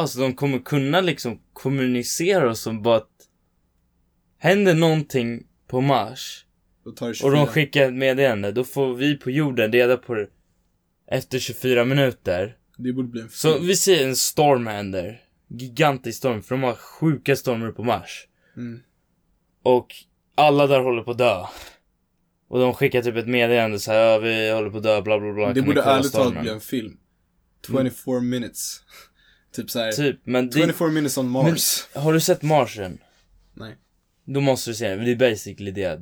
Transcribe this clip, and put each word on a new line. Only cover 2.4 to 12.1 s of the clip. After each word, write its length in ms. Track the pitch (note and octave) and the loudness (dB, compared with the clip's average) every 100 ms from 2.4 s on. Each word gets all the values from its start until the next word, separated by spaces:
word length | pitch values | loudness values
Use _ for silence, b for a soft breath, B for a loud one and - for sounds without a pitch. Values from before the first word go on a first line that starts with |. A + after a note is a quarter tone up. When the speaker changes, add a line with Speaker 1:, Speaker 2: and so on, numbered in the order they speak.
| C3 | 2
Speaker 1:
och 80 | A2 | 0
som 240 | - A2+ | -6 -2
bara 160 | G#2+ A2+ | 2 2
att... 120 | - _ _ _ _ _ _ _ _ _ _ _ _ _ | 0 _ _ _ _ _ _ _ _ _ _ _ _ _
Händer 340 | D3 G3 G3 | 2 4 4
någonting 760 | D#3+ E3 D#3 D3 C3 A#2 A#2 - _ - | 4 4 2 0 -4 -4 -6 -14 _ -6
på 140 | B2+ | -2
Mars 640 | C#3 C3 G#2 C3 - - _ _ _ _ | 2 2 0 -8 -14 -16 _ _ _ _
Speaker 2:
Då 80 | - | -20
tar 140 | - A#2+ | -10 -10
det 180 | G#2+ | -2
Speaker 1:
och 80 | C#3 | 2
de 60 | D3 | 2
Speaker 2:
tjugofyra. 100 | C#3+ | 2
Speaker 1:
skickar 340 | D#3 D3 D3 C3+ | 0 0 2 2
ett 60 | |
meddelande, 580 | B2+ C3+ C3 C3+ G#2+ G2+ | 2 0 2 2 2 -2
då 120 | G#2+ | -4
får 300 | B2+ - C3+ B2 | -4 -2 -2 0
vi 220 | C#3+ C#3+ | -2 -2
på 140 | - | -2
jorden 400 | C3+ D3+ B2 G#2+ | 0 0 0 2
reda 260 | A#2+ B2 B2 | 4 4 2
på 160 | - | -2
det 140 | A2+ G2+ _ _ _ _ _ _ _ - | -6 -6 _ _ _ _ _ _ _ -6
efter 280 | C3 - B2+ | -6 -4 -6
tjugofyra 460 | - A2+ B2+ B2 A#2+ | -6 -4 0 2 2
minuter. 720 | C#3 C3+ | 2 2